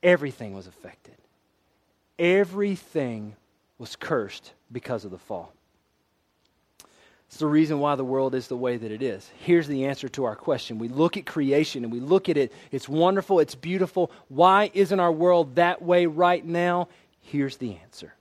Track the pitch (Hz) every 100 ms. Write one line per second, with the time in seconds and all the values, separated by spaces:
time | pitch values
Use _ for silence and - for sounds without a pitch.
0 | 175 175 143 120 110 95 92 _ - -
1 | - _ _ _ _ _ _ _ _ _
2 | _ - 170 190 190 190 202 185 - 160
3 | 131 113 107 107 _ _ _ _ 120 -
4 | - 147 101 - - _ _ 120 - 117
5 | 98 90 _ 95 82 _ _ _ _ _
6 | _ _ _ _ _ _ _ _ - _
7 | _ _ _ - 156 151 156 147 147 139
8 | 131 131 131 127 120 123 127 123 113 107
9 | 131 101 - - - 170 147 139 135 139
10 | 135 - 123 107 - 127 - 113 117 131
11 | 165 202 156 160 139 139 156 139 120 120
12 | 135 190 190 147 131 - - 135 - 147
13 | 175 196 190 190 151 131 160 185 185 -
14 | 170 - _ 135 180 190 208 190 190 190
15 | 175 156 175 175 147 131 170 180 170 175
16 | 175 156 175 180 165 170 175 175 180 _
17 | _ _ _ 143 139 - 123 87 _ -
18 | 82 _